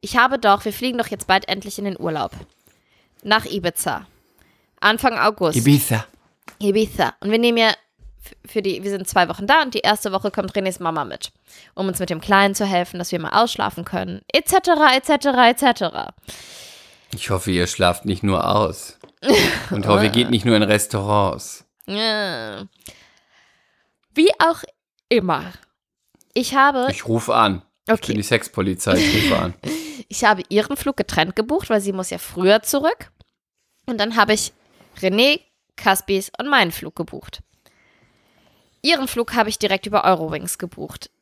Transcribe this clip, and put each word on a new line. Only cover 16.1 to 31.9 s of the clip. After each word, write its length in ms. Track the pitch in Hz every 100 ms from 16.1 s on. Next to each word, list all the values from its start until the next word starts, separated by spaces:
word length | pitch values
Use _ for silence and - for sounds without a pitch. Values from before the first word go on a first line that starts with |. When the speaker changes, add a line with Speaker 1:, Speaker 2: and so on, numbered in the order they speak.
| _ - - - - - - - _ _
Speaker 2:
Ich 160 | 98 -
hoffe, 200 | 95 -
ihr 160 | 90 87
schlaft 380 | - 90 87
nicht 180 | 98 92
nur 260 | 101 92 82
aus. 500 | 101 98 - - - - _
Speaker 1:
<laughs> 480 | 254 415 - - -
Speaker 2:
Und 160 | 104 101
hoffe, 180 | 101
ihr 60 | 107
geht 200 | 113 120
nicht 140 | 117
nur 120 | 113 110
in 60 |
Restaurants. 1000 | 104 104 - 104 101 104 98 67 - - _ _ -
Speaker 1:
Ja. 760 | 202 220 214 202 143 110 101 190 _ - - _ _ _ _ _ _ _ _ _ _ _
Wie 160 | - 330 -
auch 220 | 330 330 - _ _ _ _
immer. 440 | 240 185 156 175 - _ _ _ _ _ _ _
Ich 200 | - 254
habe 340 | 269 277 269 254
Speaker 2:
Ich 160 | 277 -
rufe 280 | 117 -
an. 280 | - 156 92 _ _ -
Speaker 1:
Okay. 100 | 220
Speaker 2:
Ich 40 | -
bin 80 | 107
die 60 |
Sexpolizei, 680 | 101 117 - - 98 92 - -
ich 260 | 294 - 285
rufe 80 | 80
an. 120 | 82 90
Speaker 1:
<laughs> 60 | - 311 311 285 220
Ich 140 | -
habe 180 | 220 202 -
ihren 260 | 208 208 277
Flug 200 | - 269
getrennt 380 | - - 165
gebucht, 340 | 185 220 320 -
weil 120 | 220
sie 120 | 196